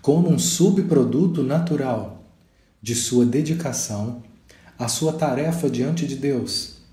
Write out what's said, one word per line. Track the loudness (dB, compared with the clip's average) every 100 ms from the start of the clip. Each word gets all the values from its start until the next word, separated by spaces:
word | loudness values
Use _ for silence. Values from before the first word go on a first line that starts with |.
como | 2 2 4
um | 2
subproduto | 0 2 4 4 2 2 2 2 0 0
natural | 0 0 0 -2 -2 -4 -6 -14 -20 _ _ _ _ _
de | -6
sua | -4 2 4 4
dedicação | 2 0 -2 -4 -6 -6 -6 -6 -8 -14 -20 _ -20 -20 _
à | -6
sua | -2 -2
tarefa | 0 -2 0 -2 0 -2
diante | 0 -2 -2 -4
de |
Deus | -4 -2 -2 -2 -6 -8 -16 -20